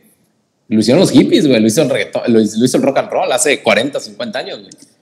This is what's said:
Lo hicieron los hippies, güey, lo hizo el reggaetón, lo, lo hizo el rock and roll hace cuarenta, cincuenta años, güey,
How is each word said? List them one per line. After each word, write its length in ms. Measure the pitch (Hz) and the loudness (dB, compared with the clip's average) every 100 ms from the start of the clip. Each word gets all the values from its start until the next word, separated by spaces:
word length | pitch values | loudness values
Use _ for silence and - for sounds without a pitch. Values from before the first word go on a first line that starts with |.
| _ _ _ _ _ _ - | _ _ _ _ _ _ -4
Lo 120 | 110 | -2
hicieron 200 | 107 156 | 2 2
los 120 | 165 | 4
hippies, 340 | 131 - 311 143 | 4 4 2 2
güey, 140 | 117 | 2
lo 60 | 110 | 2
hizo 140 | 113 | 0
el 60 | 135 | 0
reggaetón, 320 | 120 95 - 120 | -2 -4 -6 0
lo, 140 | 113 | 2
lo 240 | 107 110 | 2 0
hizo 120 | 127 131 | 0 0
el 60 | |
rock 160 | 135 135 | 0 -2
and 120 | 110 | -2
roll 200 | 131 180 | -4 -2
hace 320 | 127 147 120 | -2 0 0
cuarenta, 380 | 113 101 139 139 | 0 0 0 -6
cincuenta 400 | 110 104 117 127 | -10 -12 -10 -10
años, 180 | 185 123 | -12 -14
güey, 120 | 95 - _ _ | -20 -20 _ _